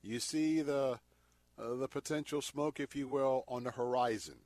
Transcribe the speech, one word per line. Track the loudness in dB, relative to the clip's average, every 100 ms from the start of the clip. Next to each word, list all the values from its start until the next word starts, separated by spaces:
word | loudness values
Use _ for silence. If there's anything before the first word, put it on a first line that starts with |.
You | -4 -4
see | -2 2 4 4
the, | 2 2 2 0 _ _ _ _ _ -10
uh, | -4 -2
the | -2
potential | -4 -2 -4 -2 -4
smoke, | -4 -2 -2 -2
if | -6 -4
you | -2
will, | 2 4 2 0
on | -4
the | -4
horizon. | -2 0 4 2 2 -4 -14